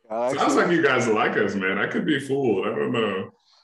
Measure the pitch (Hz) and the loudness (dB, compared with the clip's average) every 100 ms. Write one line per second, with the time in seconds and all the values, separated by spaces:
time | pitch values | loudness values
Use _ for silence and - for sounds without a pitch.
0 | - - 123 139 - 220 180 165 139 123 | -8 -4 -2 0 2 2 2 2 2 2
1 | 117 107 104 107 98 98 92 98 117 - | 2 2 2 0 0 0 -2 -2 -2 -2
2 | 170 139 - 139 127 95 104 147 135 120 | -2 -2 -2 0 0 0 -2 -2 -2 -2
3 | 107 95 98 - _ _ | -2 -4 -8 -14 _ _